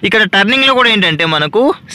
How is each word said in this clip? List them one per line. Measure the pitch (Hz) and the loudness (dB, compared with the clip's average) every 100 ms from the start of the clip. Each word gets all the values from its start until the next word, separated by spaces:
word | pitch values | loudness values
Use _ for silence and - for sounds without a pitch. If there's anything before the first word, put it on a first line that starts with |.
ఇక్కడ | 202 220 | -2 0
టర్నింగ్లో | 202 196 202 262 269 | 0 0 0 0 0
కూడా | 254 240 | 2 2
ఏంటంటే | 214 180 151 165 | 2 0 -2 -2
మనకు | 156 151 208 277 - - | -2 -2 0 0 -2 -10